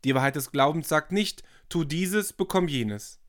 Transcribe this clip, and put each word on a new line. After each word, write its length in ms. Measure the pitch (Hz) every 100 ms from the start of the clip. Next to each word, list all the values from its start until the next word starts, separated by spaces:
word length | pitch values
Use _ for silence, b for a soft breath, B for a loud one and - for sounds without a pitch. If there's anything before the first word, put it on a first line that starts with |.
Die 100 | 131
Wahrheit 220 | 131 135 143
des 160 | -
Glaubens 360 | 143 139 160 147
sagt 220 | 156 -
nicht, 320 | 196 208 - b b b
„Tu 140 | 170
dieses, 500 | 151 160 185 208 208
bekomm 360 | - 185 190 175
jenes.“ 520 | 135 110 104 - -